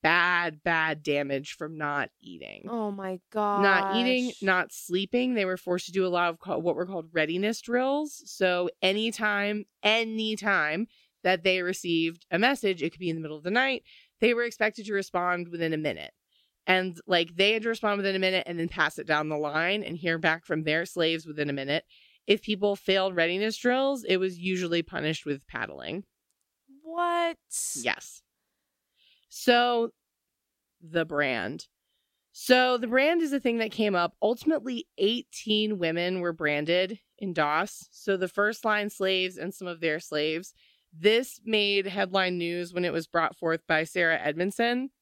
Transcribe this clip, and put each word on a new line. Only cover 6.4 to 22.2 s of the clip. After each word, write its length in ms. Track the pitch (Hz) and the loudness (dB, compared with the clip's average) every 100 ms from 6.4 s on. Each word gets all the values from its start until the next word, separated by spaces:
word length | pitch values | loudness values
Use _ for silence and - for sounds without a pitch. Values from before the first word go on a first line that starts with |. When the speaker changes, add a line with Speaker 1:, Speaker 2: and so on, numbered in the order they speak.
| 180 151 | -4 -2
Speaker 1:
what 180 | 165 156 | 0 0
were 100 | 180 | -2
called 200 | 190 160 | -6 -4
readiness 480 | 165 156 170 202 226 | 0 0 0 -2 -2
drills. 600 | - 240 262 285 302 - - | -2 0 2 0 -2 -10 -16
So 440 | - 185 180 180 - | 0 2 2 0 0
anytime, 800 | 185 202 220 220 220 202 202 208 - _ | 2 2 0 0 0 0 0 -4 -8 _
anytime 1040 | 208 226 226 220 220 214 202 190 151 160 226 _ _ _ | 2 2 0 -2 -2 -2 2 2 2 0 -4 _ _ _
that 200 | 185 185 | 0 2
they 180 | 185 185 | 2 2
received 640 | 180 185 175 165 165 170 _ | 0 -4 0 0 0 -4 _
a 80 | 175 | 2
message, 420 | 233 277 202 180 | 2 2 0 0
it 60 | 165 | -4
could 100 | 160 | -4
be 100 | 180 | -4
in 60 | 160 | -4
the 60 | |
middle 160 | 156 151 | -6 -8
of 60 | |
the 80 | 160 | -2
night, 320 | 220 269 262 _ - _ _ | 0 0 -2 _ -20 _ _
they 140 | 220 | 2
were 100 | 233 | 2
expected 440 | 240 - 247 214 208 | -2 0 -2 -2 -4
to 60 | |
respond 540 | 202 190 180 180 175 175 | -4 -2 -2 0 0 -4
within 220 | 170 165 | -4 -2
a 60 | 156 | 0
minute. 340 | 151 82 73 _ _ _ _ _ - | -2 -4 -10 _ _ _ _ _ 2
And, 320 | 185 185 170 - | 2 2 -6 0
like, 280 | 175 170 170 | 2 2 2
they 160 | 196 | 2
had 100 | 220 | 4
to 60 | 226 | -2
respond 280 | 226 214 202 | -2 0 0
within 180 | 196 190 | 0 0
a 40 | |
minute 240 | 190 185 - | 2 0 -2
and 140 | 175 | -4
then 80 | 165 | -4
pass 320 | - 156 - | 0 0 0
it 80 | 151 | -2
down 220 | 151 151 | 0 0
the 80 | 151 | -2
line 460 | 151 156 170 208 | -2 0 0 -2
and 120 | 180 170 | -4 -6
hear 200 | 170 165 | -2 0
back 280 | 165 160 - | 2 0 -2
from 180 | 156 | -2
their 220 | 156 156 165 | 0 0 -2
slaves 400 | - 165 165 156 | 0 0 0 -6
within 240 | 151 147 | -4 -2
a 40 | |
minute. 320 | 139 135 151 - - _ _ | -2 -2 -2 -4 -20 _ _